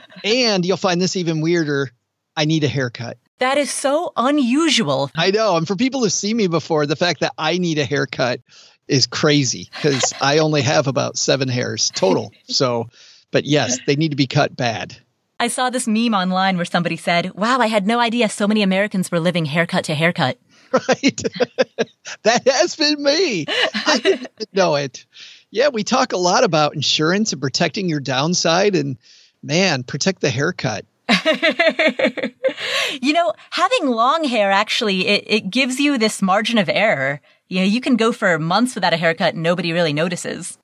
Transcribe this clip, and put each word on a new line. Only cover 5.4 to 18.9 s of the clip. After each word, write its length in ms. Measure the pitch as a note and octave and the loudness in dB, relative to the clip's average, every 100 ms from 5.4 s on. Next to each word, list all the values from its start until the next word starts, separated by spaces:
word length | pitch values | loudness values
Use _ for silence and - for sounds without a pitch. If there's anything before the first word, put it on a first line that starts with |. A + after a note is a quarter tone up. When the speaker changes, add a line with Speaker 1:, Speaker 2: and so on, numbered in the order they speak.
| A3 E3 | 2 0
Speaker 1:
And 100 | D#3+ | 0
for 80 | G3 | 0
people 240 | B3+ C4+ | -2 0
who've 140 | A3+ | 0
seen 240 | - G3+ A#3 | 0 -2 0
me 100 | F#3+ | 0
before, 380 | E3 - D#3 D3 | 0 0 0 0
the 100 | D3+ | -2
fact 240 | F3+ E3 | -4 -4
that 140 | D#3+ - | -4 -4
I 200 | D#3+ F3+ | -4 -2
need 220 | F3 D3+ | -2 -2
a 40 | |
haircut 560 | C3+ C#3+ C#3 - B2+ B2 - - - _ - | -2 -2 -4 -2 -2 -4 -10 -20 -20 _ -2
is 200 | C#3 A#2 | 0 0
crazy 640 | - D#3+ D3 B2+ - F2+ - | 2 2 4 2 -2 -10 -4
'cause 320 | D#3 C3+ - - | -2 0 -2 -2
I 160 | C3+ D3+ | 2 2
only 240 | D#3 D3+ | 2 2
have 260 | C3 D#3 C#3 | 2 2 0
about 300 | C3 A#2+ - | 0 -2 -2
seven 320 | - C#3 C3 | 0 0 0
hairs 420 | B2 A2 A2+ - | -2 -4 -2 -4
total. 380 | - F#3+ D#3+ A2 - | 0 2 2 -2 -10
Speaker 2:
<laughs> 80 | - | -6
Speaker 1:
So, 400 | B3+ C3 A#2+ C3+ - - - _ | -2 0 0 -6 -12 -20 -20 _
but 120 | C3+ | -2
yes, 340 | C#3 D3 B2 - - | 2 0 0 -2 -2
they 120 | C#3+ | 0
need 140 | D#3+ | 0
to 40 | C#3 | 0
be 120 | C3+ | 0
cut 280 | D3 C#3 - | 2 0 0
bad. 400 | B2 G#2 - - _ _ _ - | -4 -4 -8 -14 _ _ _ -6
Speaker 2:
I 120 | A#3 | -4
saw 200 | C4 B3+ | -2 -2
this 160 | B3 A#3+ | -2 -2
meme 280 | A3 A#3+ | 0 2
online 420 | G#3 F#3 F#3 F#3+ F3+ | 0 0 0 0 0
where 80 | |
somebody 320 | F3 F3+ E3+ E3 | -2 -2 -2 -4
said, 380 | - F3 F3 | -2 0 -2
"Wow, 260 | F3 A3 B3+ | -4 -2 2
I 80 | A3 | 2
had 180 | A3 F#3+ | 2 2
no 140 | A#3 | 2
idea 300 | A#3 A#3 A3 | 0 2 0
so 180 | - G3+ | 0 0
many 140 | G#3+ | 2
Americans 500 | G3 F#3 G3+ | 2 2 0